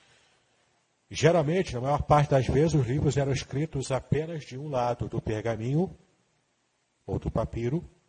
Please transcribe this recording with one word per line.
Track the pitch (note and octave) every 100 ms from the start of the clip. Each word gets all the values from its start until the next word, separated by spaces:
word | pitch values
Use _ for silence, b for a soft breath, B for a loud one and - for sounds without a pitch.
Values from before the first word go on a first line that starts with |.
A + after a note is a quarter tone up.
| b b b b b b b b _ _ -
Geralmente, | G2 D3+ F3 D3 F#3 -
na | B2
maior | C3+ D3
parte | - D3 C#3+
das | C3+ A#2
vezes, | C#3 D#3+
os | D3+ A#2
livros | C#3+ D3+ B2+
eram | C3+
escritos | C3+ - C3+ D#3+ C#3 B2
apenas | B2+ - C#3 D#3+ D#3+
de | - B2+
um | D3+
lado | C3 A#2+ A#2+ C3+
do | A2+
pergaminho, | - G#2+ A2 G#2+ A#2 D3+ F#3 - _ _ _ _ _ _ _ _ _ _
ou | - F#2+
do | -
papiro, | - A2 A#2 A#2 E3 - _